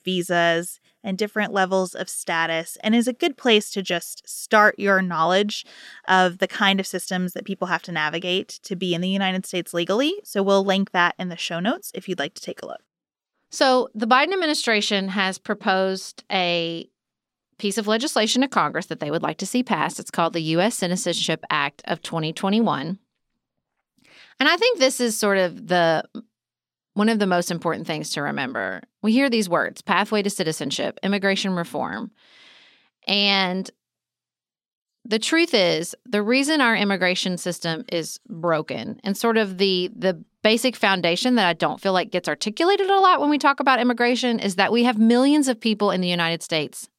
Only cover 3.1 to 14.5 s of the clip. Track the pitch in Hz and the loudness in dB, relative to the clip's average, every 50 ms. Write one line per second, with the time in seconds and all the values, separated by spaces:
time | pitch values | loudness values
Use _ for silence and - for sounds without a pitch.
3.1 | 240 - 339 349 262 - - 247 220 208 - - - 202 185 - 180 170 - - | 0 0 -2 -2 -2 0 2 4 4 4 2 0 -6 -8 -4 -4 -4 -6 -6 -8
4.1 | - - - - - - - - 220 214 208 208 - - 202 196 196 185 185 180 | -14 -16 -16 -16 -14 -14 -2 2 6 6 6 6 4 2 2 2 2 2 2 0
5.1 | 170 156 160 170 185 196 208 208 - - - - - - - - - - - - | 0 0 2 4 4 2 2 0 -4 -8 -10 -14 -18 -20 -20 -20 -20 -8 0 2
6.1 | 185 185 185 180 175 185 196 - - - 214 196 190 190 190 - - 180 - - | 4 4 4 4 2 -2 -4 -4 0 2 2 2 2 2 0 -4 -6 -8 -6 -4
7.1 | 190 180 185 180 - - 202 - 190 - 185 180 170 165 - 185 170 156 151 151 | -4 -2 -2 -4 -4 -6 -8 -8 -6 -4 -4 -2 -2 -4 -4 -4 -4 -2 -2 -2
8.1 | 160 170 180 180 180 190 - - - - - - 196 175 190 180 170 165 180 185 | -2 -4 -4 -2 -4 -4 -4 -6 -12 -16 -12 -10 -8 -4 -2 -2 -2 -2 -2 -2
9.1 | 190 196 196 185 185 190 - - - 180 165 - - 175 175 175 196 233 285 311 | 0 0 0 0 -2 -4 -6 -6 -6 -6 -6 -4 -4 -2 -2 0 0 0 0 0
10.1 | 392 415 - - - 202 196 196 196 196 196 202 185 196 196 - - 180 175 170 | -2 -4 -8 -4 -2 0 2 4 4 4 4 2 0 0 0 0 2 2 2 2
11.1 | - - 185 180 170 - - - 170 170 180 165 160 - - - - 185 - 196 | 0 -4 -8 -8 -8 -8 -8 -6 -6 -4 -2 -2 -4 -4 -8 -12 -12 -10 -8 -8
12.1 | 175 - 143 - - - - 202 - - - - - - _ _ _ _ _ _ | -6 -6 -6 -8 -8 -12 -12 -12 -12 -12 -12 -14 -14 -16 _ _ _ _ _ _
13.1 | _ _ _ _ _ _ _ _ - - 294 262 254 254 - - - 214 233 220 | _ _ _ _ _ _ _ _ -2 2 4 4 4 2 0 -2 -6 -4 0 2
14.1 | 254 262 294 339 392 381 339 302 | 4 4 4 2 0 0 0 0